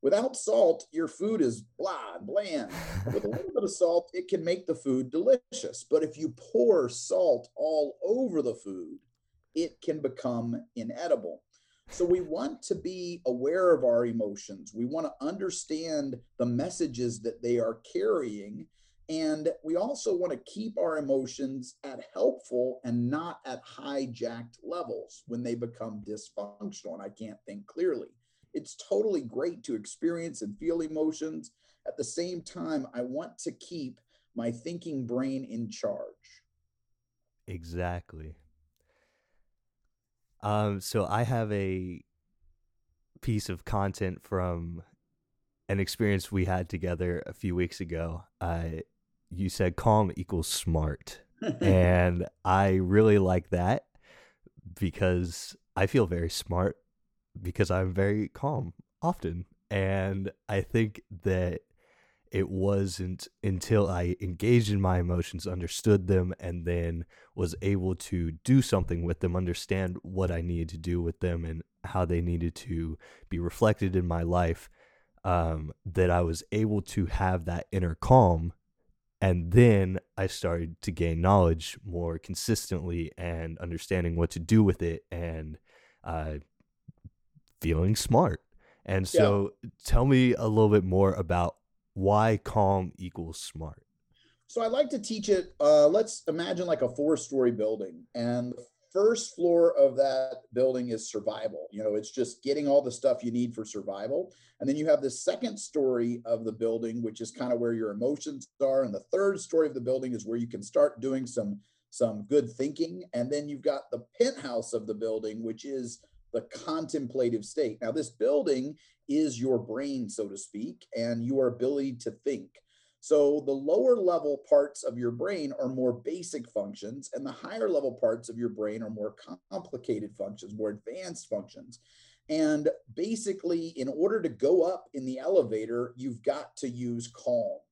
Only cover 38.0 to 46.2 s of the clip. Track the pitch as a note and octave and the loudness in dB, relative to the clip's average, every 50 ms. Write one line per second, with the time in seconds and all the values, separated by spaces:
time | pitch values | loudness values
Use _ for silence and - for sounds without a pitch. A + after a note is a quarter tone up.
38 | E2 _ - D#2+ D#2 D#2 D2+ _ _ _ _ _ _ _ _ _ _ _ _ _ | -10 _ -16 -16 -16 -16 -16 _ _ _ _ _ _ _ _ _ _ _ _ _
39 | _ _ _ _ _ _ _ _ _ _ _ _ _ _ _ _ _ _ _ _ | _ _ _ _ _ _ _ _ _ _ _ _ _ _ _ _ _ _ _ _
40 | _ _ _ _ _ _ _ _ - G#2 G#2 G#2 G#2+ G#2 G2+ G2 F#2 - - A2+ | _ _ _ _ _ _ _ _ -2 0 2 2 2 2 0 -2 -6 -2 0 0
41 | G2 - - A2 A#2+ A2+ B2 A#2 A2+ G#2 G#2 G2+ G2 F#2+ F#2+ F#2+ F#2 F#2 F2 - | 0 2 0 0 0 0 0 -2 0 0 -2 -2 0 0 -2 -4 -4 -6 -10 -12
42 | - _ _ _ _ _ _ _ _ _ _ _ _ _ _ _ _ _ _ _ | -16 _ _ _ _ _ _ _ _ _ _ _ _ _ _ _ _ _ _ _
43 | _ _ _ - - - A2 G#2+ - - F#2+ E2+ - - - G#2 G2 G2 F#2 - | _ _ _ -8 -4 -2 -2 -2 -2 -4 -8 -8 -6 -4 -2 -2 0 -2 -2 -2
44 | G2+ F#2 F2+ - _ - - F#2 F2+ F2+ F2 E2+ E2+ E2+ E2+ E2+ E2 _ _ _ | -4 -4 -4 -6 _ -4 -2 -2 -2 -2 -2 -4 -6 -8 -10 -12 -14 _ _ _
45 | _ _ _ _ _ _ _ _ _ _ _ _ _ - G2 G2 G2 - - - | _ _ _ _ _ _ _ _ _ _ _ _ _ -4 -2 -2 -2 -2 -2 0
46 | A2+ G#2 G2+ F#2+ | 2 2 2 2